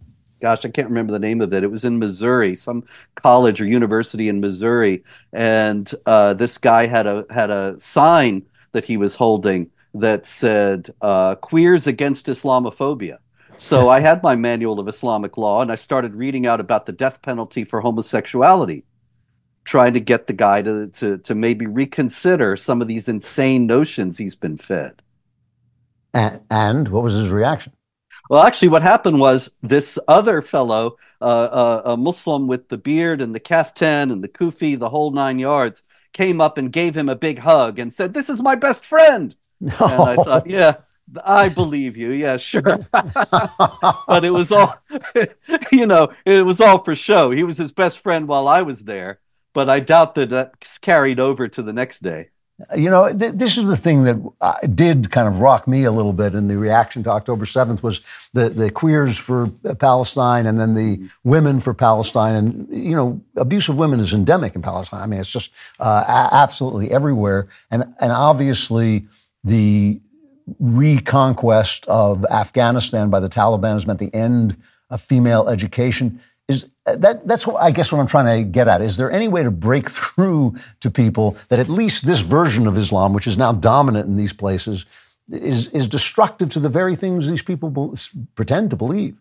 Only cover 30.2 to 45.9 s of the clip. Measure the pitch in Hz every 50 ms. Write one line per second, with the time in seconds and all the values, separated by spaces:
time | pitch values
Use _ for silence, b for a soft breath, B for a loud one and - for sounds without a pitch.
30.2 | 214 226 196 151 - - - 147 127 117 110 110 113 117 117 b b b b b
31.2 | 117 120 120 117 117 120 120 127 123 117 117 110 101 123 120 117 127 165 175 -
32.2 | - 170 151 139 139 127 127 123 _ - 123 107 - 139 151 160 170 170 165 139
33.2 | 131 113 110 113 - - 170 165 151 - - - 175 160 151 147 143 131 117 95
34.2 | 95 - _ - 180 170 156 - 170 151 143 123 120 131 135 151 151 151 139 143
35.2 | 139 135 127 127 131 135 147 143 127 113 104 - _ _ _ _ _ _ _ -
36.2 | 190 190 175 160 160 151 156 147 131 123 117 165 175 170 151 160 147 139 131 110
37.2 | 160 160 143 - 117 160 160 143 123 113 101 120 120 120 - - 190 185 214 294
38.2 | 269 - 285 214 247 277 269 240 277 277 240 - - - 302 320 320 311 269 208
39.2 | 151 107 - _ _ _ _ - - - - - - - - - 165 123 123 175
40.2 | 170 156 165 160 - 170 190 196 175 156 139 - _ _ _ _ _ - 131 160
41.2 | - 190 202 202 196 190 151 180 175 156 147 143 139 127 104 113 117 117 135 139
42.2 | 151 139 131 123 - - - 214 135 196 160 - - - - - - 160 - 277
43.2 | - - - 175 214 185 - - 185 165 - - - 185 - - - - 185 175
44.2 | 165 180 180 175 175 160 208 202 196 - - - _ - 294 269 - - - 240
45.2 | 214 - - _ _ - 330 311 - - 269 254 233 208